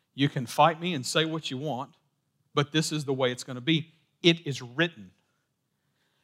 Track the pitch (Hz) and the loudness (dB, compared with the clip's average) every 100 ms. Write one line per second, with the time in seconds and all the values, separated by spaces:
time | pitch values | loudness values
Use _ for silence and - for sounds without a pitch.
0 | _ - 143 147 117 - 156 160 175 151 | _ 0 0 0 -4 4 4 4 -4 -4
1 | 120 160 160 160 - 131 151 120 143 _ | -2 0 0 -4 -6 -8 -6 -6 -8 _
2 | _ _ _ _ _ 147 139 160 160 156 | _ _ _ _ _ -2 0 0 0 -4
3 | 139 131 127 123 - 127 127 160 - _ | -2 0 0 0 -8 -6 0 0 0 _
4 | _ _ 170 170 147 127 120 127 170 139 | _ _ 2 4 0 -8 -6 0 0 -2
5 | 92 _ _ _ _ _ _ _ _ _ | -20 _ _ _ _ _ _ _ _ _
6 | _ _ | _ _